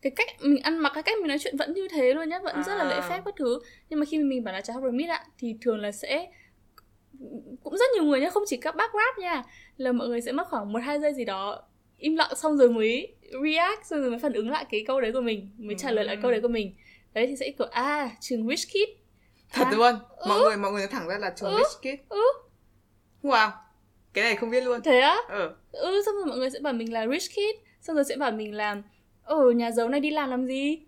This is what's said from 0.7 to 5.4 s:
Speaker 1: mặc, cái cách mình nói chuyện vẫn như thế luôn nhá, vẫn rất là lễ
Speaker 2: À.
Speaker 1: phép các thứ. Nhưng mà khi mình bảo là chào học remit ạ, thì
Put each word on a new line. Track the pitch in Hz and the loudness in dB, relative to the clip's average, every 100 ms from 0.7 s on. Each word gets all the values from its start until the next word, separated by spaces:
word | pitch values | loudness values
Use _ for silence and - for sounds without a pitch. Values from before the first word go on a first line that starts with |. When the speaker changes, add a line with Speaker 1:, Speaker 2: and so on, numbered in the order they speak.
| 330 | 0
Speaker 1:
mặc, | 302 302 | 0 0
cái | |
cách | 311 440 | -2 -2
mình | 339 | 0
nói | 285 | -2
chuyện | - 277 | -2 -4
vẫn | 285 | -4
như | 349 381 | -4 -4
thế | 320 254 | 2 4
luôn | 285 320 | 4 0
nhá, | 349 | -4
vẫn | 392 - | -6 -4
rất | 370 403 | -4 -2
là | |
lễ | - - | 0 0
Speaker 2:
À. | 359 | -2
Speaker 1:
phép | 359 370 | -6 -6
các | 403 | -4
thứ. | 262 254 - - _ | -2 -2 -6 -20 _
Nhưng | 302 | -2
mà | 294 | -2
khi | 311 | 0
mình | 285 262 | 0 0
bảo | 214 | -4
là | 190 | -6
chào | 202 | -8
học | 233 262 | -4 -2
remit | 240 339 | -2 -2
ạ, | 330 - | -4 -6
thì | _ | _